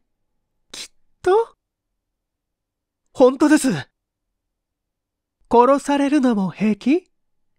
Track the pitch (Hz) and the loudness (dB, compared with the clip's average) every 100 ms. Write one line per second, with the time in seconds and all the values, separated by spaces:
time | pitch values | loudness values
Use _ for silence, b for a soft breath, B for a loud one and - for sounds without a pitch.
0 | _ _ _ _ _ _ _ - - _ | _ _ _ _ _ _ _ -20 -20 _
1 | _ _ 359 415 466 _ _ _ _ _ | _ _ -2 -2 -2 _ _ _ _ _
2 | _ _ _ _ _ _ _ _ _ _ | _ _ _ _ _ _ _ _ _ _
3 | _ - 254 262 302 302 262 151 - _ | _ 2 2 4 2 2 0 -6 -8 _
4 | _ _ _ _ _ _ _ _ _ _ | _ _ _ _ _ _ _ _ _ _
5 | _ _ _ _ - 233 247 277 - 277 | _ _ _ _ 0 2 2 0 -2 -2
6 | 277 302 254 208 185 - 214 202 247 339 | 0 0 0 -2 -4 -4 -4 -2 -2 -2
7 | - _ _ _ _ | -4 _ _ _ _